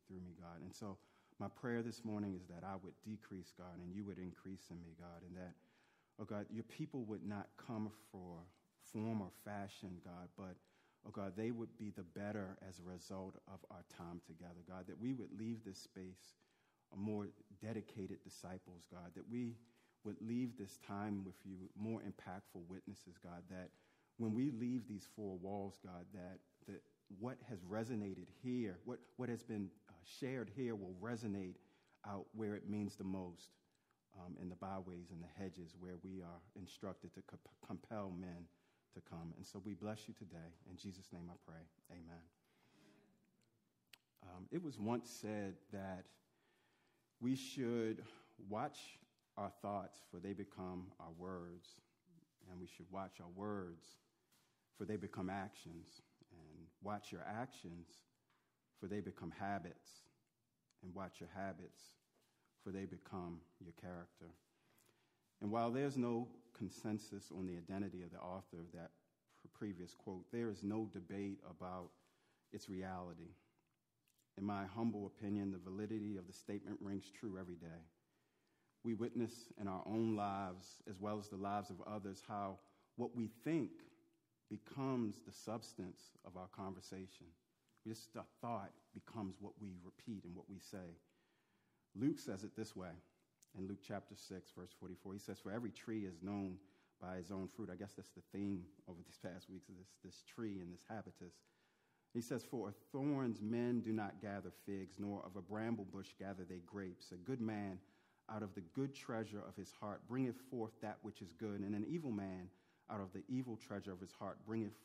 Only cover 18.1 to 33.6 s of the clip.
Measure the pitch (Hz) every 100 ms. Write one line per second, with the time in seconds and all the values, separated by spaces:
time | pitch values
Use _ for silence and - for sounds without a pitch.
18.1 | 101 - - 87 92 - 87 - 87 87
19.1 | 85 - 120 120 113 - - - _ 104
20.1 | 98 113 120 123 117 98 - - 101 104
21.1 | 101 95 90 98 95 92 - 107 113 101
22.1 | 98 - 92 - 95 85 95 - 101 -
23.1 | 87 90 87 87 92 92 - - _ _
24.1 | - 113 107 139 117 120 127 107 104 -
25.1 | - 104 92 92 101 98 95 95 90 90
26.1 | 98 90 92 - _ - 98 - _ -
27.1 | 95 117 127 107 104 87 107 113 120 101
28.1 | 92 90 - 127 123 110 90 107 123 -
29.1 | - 123 117 - 107 95 - - - -
30.1 | - 131 131 107 101 123 110 92 90 107
31.1 | 120 113 98 92 - - - _ - 104
32.1 | 98 - 107 107 104 95 104 104 - 95
33.1 | 95 90 85 - -